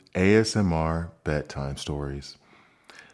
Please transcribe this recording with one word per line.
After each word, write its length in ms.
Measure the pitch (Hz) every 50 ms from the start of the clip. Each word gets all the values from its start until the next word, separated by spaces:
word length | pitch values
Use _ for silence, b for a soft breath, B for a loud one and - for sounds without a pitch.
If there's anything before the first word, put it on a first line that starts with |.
| _ _ -
A 220 | 92 92 98 104
S 200 | 110 113 110 -
M 160 | 110 101 90 82
R 400 | 80 80 80 80 82 85 87 - _ -
Bedtime 540 | 82 76 73 67 - - 71 69 69 69
Stories. 640 | - - - 73 71 71 69 69 71 69 - - _ B B B B B B B B B B B B B B